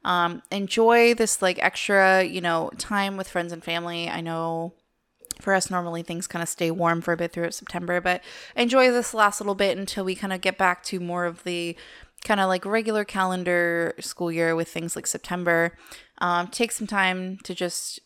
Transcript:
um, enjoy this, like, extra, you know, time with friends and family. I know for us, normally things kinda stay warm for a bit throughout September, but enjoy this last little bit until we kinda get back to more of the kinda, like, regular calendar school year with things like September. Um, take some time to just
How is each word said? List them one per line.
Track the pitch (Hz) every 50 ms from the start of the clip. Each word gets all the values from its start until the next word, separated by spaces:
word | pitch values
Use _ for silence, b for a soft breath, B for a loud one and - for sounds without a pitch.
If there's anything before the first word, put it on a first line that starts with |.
| -
um, | - 180 175 175 170 175 - _ -
enjoy | - 202 196 190 - 226 226 226 233 233 233 233 240
this, | 226 220 214 - -
like, | 196 185 175 -
extra, | - 185 - - - - 202 196 190 190 190 190
you | 185 - - 185
know, | 175 175 165 165 165 - -
time | - - - 208 202 196 196 196
with | 190 185 -
friends | - 180 170 170
and | 170 165 -
family. | 175 165 170 170 170 170 170 170 170
I | - 170
know | 165 165 165 165 165 165 165 165 165 180 - _ _ _ _ _ _ _ _ _ - _ - -
for | - 196 196
us, | 185 180 -
normally | 190 180 175 170 170 165
things | 170 - 170 170 175
kinda | - - 170 170
stay | - - - 170 165
warm | 165 175 170 165 170 165
for | 165 175
a | 170
bit | 165 175 170
throughout | - 170 170 170 -
September, | - - - - 175 175 170 180 175
but | 175 180 180 - B B B B B B B
enjoy | - 240 240 247 262 254 254
this | 240 240 233 - -
last | 220 214 202 202 -
little | 208 202 196
bit | 196 202 196 - 185
until | 196 190 - 208 190
we | 190 185
kinda | - 208 190 190
get | 185 - 190 185 -
back | 196 180 180 - -
to | - - 185
more | 175 175 175 175 175
of | 175 170 175 -
the | 180 175 170 170 170 165 B B B B B B B B - -
kinda, | - 214 196 190
like, | 185 185 180 185
regular | 190 208 226 220 226 214 214 208
calendar | - - 196 190 185 185 185 175 180 175 175 170 170 170 170 170 165 - -
school | - - - - 175 170
year | 165 165 170 165 165
with | 165 165 -
things | - 170 165 170 -
like | - -
September. | - - - - - 180 180 175 175 170 165 165 170 B B B B B B B B B -
Um, | - 180 175 175 175 185
take | - - 240 220
some | - - 214 196
time | 214 202 190 185 185 185 185 185 190 190 -
to | - 180
just | - 180 175 - - - - - - _